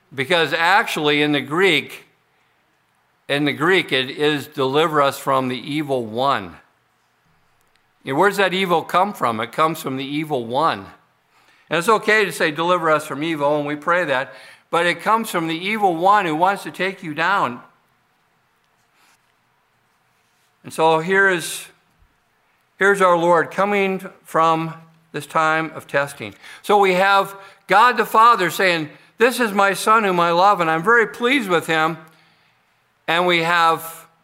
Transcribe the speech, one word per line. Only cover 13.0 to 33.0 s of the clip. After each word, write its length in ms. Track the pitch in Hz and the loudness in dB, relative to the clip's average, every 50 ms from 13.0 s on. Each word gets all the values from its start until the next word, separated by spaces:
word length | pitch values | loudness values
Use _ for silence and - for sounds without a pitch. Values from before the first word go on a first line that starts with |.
| 147 | 0
from 160 | - 143 135 151 | -4 -8 -6 -6
evil," 360 | 170 165 147 139 143 151 151 | -6 -4 -2 0 0 0 0
and 80 | 143 | -2
we 100 | 143 147 | -4 -6
pray 280 | 147 147 175 175 180 175 | -6 -2 -2 0 0 0
that, 280 | 151 135 127 135 131 - - - - - - _ _ | 0 -2 -2 -2 -6 -10 -18 -20 -20 -20 -20 _ _
but 160 | - 165 170 | -2 0 0
it 140 | 175 165 165 | 0 -2 -2
comes 300 | - 196 214 226 220 226 | 0 0 0 0 0 -2
from 180 | - 180 160 160 | -4 -4 -4 -4
the 80 | 165 | -4
evil 380 | 165 180 196 220 220 208 190 170 | -6 -4 -4 -2 0 0 0 0
one 300 | 160 175 190 208 208 190 | 2 2 4 4 4 2
who 100 | 165 151 | 0 0
wants 280 | 156 175 190 202 185 - | 0 2 0 0 -2 -6
to 60 | 170 | -10
take 320 | 143 - 180 190 190 190 196 | -8 -6 -6 -6 -6 -8 -10
you 120 | 160 147 | -10 -6
down. 480 | 156 165 180 196 196 156 123 120 127 - _ _ _ _ _ _ _ _ _ _ _ _ _ _ _ _ _ _ _ _ _ _ _ _ _ _ _ _ _ _ _ _ _ _ _ _ _ _ _ _ _ _ _ _ _ _ _ _ _ _ _ _ _ _ _ _ _ _ _ _ | -4 -2 0 0 0 -2 -2 -4 -8 -16 _ _ _ _ _ _ _ _ _ _ _ _ _ _ _ _ _ _ _ _ _ _ _ _ _ _ _ _ _ _ _ _ _ _ _ _ _ _ _ _ _ _ _ _ _ _ _ _ _ _ _ _ _ _ _ _ _ _ _ _
And 100 | - - | -12 -4
so 260 | - 160 160 160 160 | 0 2 2 2 2
here 300 | 160 180 190 196 196 190 | 0 0 2 2 2 2
is, 380 | 185 170 151 - - - - - _ _ _ _ _ _ _ _ _ _ _ _ _ _ _ _ _ _ _ _ _ | 2 0 -4 -8 -10 -12 -14 -18 _ _ _ _ _ _ _ _ _ _ _ _ _ _ _ _ _ _ _ _ _
here's 240 | - 190 202 202 175 | 0 0 2 2 4
our 160 | 190 180 175 | 4 4 4
Lord 360 | 170 165 175 175 165 143 - - | 4 4 4 4 2 2 0 -2
coming 480 | - 190 208 208 202 196 190 190 185 190 - - - _ | -2 -2 0 0 0 0 -2 -4 -6 -8 -12 -18 -20 _
from 500 | - - 160 160 165 165 160 165 160 156 - - - _ _ _ _ - | -6 -2 0 2 2 2 0 -2 -6 -10 -12 -18 -20 _ _ _ _ -12
this 140 | 151 147 | -12 -12
time 440 | - - 165 156 156 156 160 160 156 147 | -4 -2 0 0 0 0 -2 -4 -6 -8
of 140 | 147 - | -14 -12
testing. 480 | - - 143 143 139 - - 120 104 92 - - - - - - | -6 -4 -2 -2 -4 -6 -12 -14 -14 -14 -16 -20 -20 -20 -10 -2
So 160 | - 202 208 | 0 2 4
we 140 | 202 190 180 | 4 4 4
have 400 | 180 196 196 196 196 196 196 - - - - - _ _ | 4 4 4 4 2 2 0 -6 -14 -20 -20 -20 _ _
God 300 | - 185 202 233 247 240 | 2 4 6 6 4 4
the 100 | 233 214 | 2 -2
Father 440 | - - 220 226 240 233 190 180 165 | 0 4 6 6 6 6 4 2 -2
saying, 400 | 151 - 196 185 170 165 156 147 - - _ _ _ - | 0 0 0 0 0 0 -4 -6 -10 -16 _ _ _ 0
"This 220 | 226 262 240 233 | 2 2 2 0
is 120 | 247 214 190 | -2 0 2
my 220 | 202 196 196 185 | 2 2 2 2
Son 300 | - - 220 220 226 214 | 0 2 2 2 4 4
whom 160 | 196 180 175 | 2 2 2
I 100 | 170 170 | 2 2
love, 300 | 170 170 185 208 208 175 | 4 4 4 4 4 2
and 100 | 170 160 | 0 0
I'm 140 | 160 165 165 | 0 0 2
very 240 | 214 233 240 214 208 | 2 4 4 2 0
pleased 400 | 214 - 240 240 269 285 220 190 | -2 -4 -2 0 0 0 0 0
with 180 | 175 160 156 | -2 -2 0
him." 320 | - 160 160 156 160 165 156 - - _ _ _ _ _ _ _ _ _ _ _ _ _ _ _ _ _ _ | 0 0 0 0 0 -2 -6 -12 -20 _ _ _ _ _ _ _ _ _ _ _ _ _ _ _ _ _ _